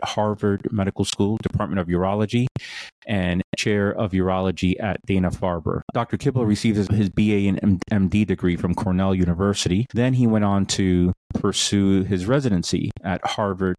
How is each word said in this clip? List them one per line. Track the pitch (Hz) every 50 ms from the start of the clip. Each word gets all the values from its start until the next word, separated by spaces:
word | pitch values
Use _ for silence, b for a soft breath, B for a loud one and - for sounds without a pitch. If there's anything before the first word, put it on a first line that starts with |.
| -
Harvard | - - - 107 107 107 - - 104 98 98 - -
Medical | - 101 95 98 - - 98
School, | - - - 101 98 110 110 -
Department | - - - 107 - 82 98
of | 87 85
Urology, | 87 87 92 95 101 104 107 101 - 120 123 127 - - B B B B B B B _ - -
and | 113 98 90 90 87 90 92 _ -
Chair | - - 113 104 104 101 101
of | - - 113 101 92
Urology | 92 90 92 92 92 92 95 87 - - 90 90 -
at | - 104 90 - -
Dana-Farber. | - 101 95 92 87 - - - 92 87 85 78 - 87 82 - - -
Doctor | 123 117 - -
Kibble | 98 - 139 127 127 120
received | 104 104 98 - 117 107
his, | 107 101 87
his | 95 104 107 92
B | - - 107 107 107
A | 101 98 101
and | 95 -
M-, | - 104 95 85 - -
M | 110 101 98 87
D | 80 104 107
degree | 87 92 - - 90 87
from | 82 - 90 87
Cornell | - - 95 92 92 95 95 98
University. | 92 90 85 87 82 98 101 101 - - - 90 98 127 - -
Then | 107 120 127 131
he | 127 123 113
went | 110 107 104
on | 101 101 98 98
to | - - - 98 92 90 90 87 90 92 - _ - -
pursue | 104 - 101 95 - - - - 101 98 98 98 95 92
his | 87 101 92 90
residency | 104 131 147 135 123 101 87 85 - - 87 78 110 - - -
at | 92 90 - -
Harvard | - - - 107 98 95 90 95 92 90